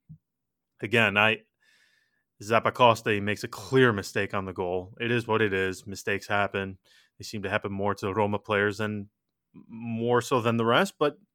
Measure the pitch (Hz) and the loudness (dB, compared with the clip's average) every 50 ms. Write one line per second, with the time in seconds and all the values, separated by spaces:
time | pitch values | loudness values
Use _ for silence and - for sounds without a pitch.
0 | _ - - _ _ _ _ _ _ _ _ _ _ _ _ - - 101 117 117 | _ -20 -20 _ _ _ _ _ _ _ _ _ _ _ _ -12 -6 0 2 4
1 | 110 101 98 104 107 110 110 - _ _ _ _ _ _ _ _ _ _ _ _ | 4 4 4 4 4 2 2 -2 _ _ _ _ _ _ _ _ _ _ _ _
2 | _ _ _ _ _ _ _ - 104 104 117 110 - 113 - - 127 117 110 - | _ _ _ _ _ _ _ -12 -2 2 2 2 2 2 4 6 8 8 6 6
3 | - 117 107 101 101 104 101 - - - - - - - 135 131 131 120 107 98 | 2 0 0 0 0 -2 -4 -4 -6 -12 -12 -12 -8 0 4 6 6 6 4 0
4 | 92 - - 110 98 - - 101 95 95 87 104 92 87 90 92 92 98 - - | -4 -4 -4 -4 -4 -2 -4 -6 -6 -6 -6 -6 -4 -4 -4 -4 -6 -8 -10 -6
5 | 117 117 123 120 117 117 110 110 110 101 95 95 95 95 92 - - 104 95 - | -4 -2 -2 -2 0 0 0 2 2 2 2 0 -2 -2 -4 -8 -12 -14 -12 -10
6 | - 107 101 98 - - 104 101 101 95 - 98 98 95 92 _ _ _ _ _ | -6 -4 -4 -4 -4 -2 0 0 0 0 -2 -6 -6 -6 -10 _ _ _ _ _
7 | _ _ _ - 107 - - 104 95 98 104 107 - 101 98 98 101 101 98 - | _ _ _ -18 -16 -12 -10 -8 -6 -2 -4 -2 -4 -4 -6 -4 -2 -2 -4 -4
8 | 110 98 95 107 104 104 104 101 - - 104 101 101 104 98 107 110 104 107 104 | -4 -4 -2 -2 0 0 -2 -4 -4 -2 0 0 0 0 -2 -4 -6 -6 -6 -8
9 | 101 _ _ _ _ _ _ _ _ _ _ - - - 117 113 117 117 113 113 | -10 _ _ _ _ _ _ _ _ _ _ -20 -20 -20 -16 -12 -8 -8 -6 -4
10 | 117 120 123 120 117 - 139 120 110 120 113 117 113 117 120 156 196 196 - - | 0 2 2 2 2 2 0 2 2 2 2 2 2 4 4 4 2 0 0 0
11 | 151 151 151 _ _ _ | -2 -2 -2 _ _ _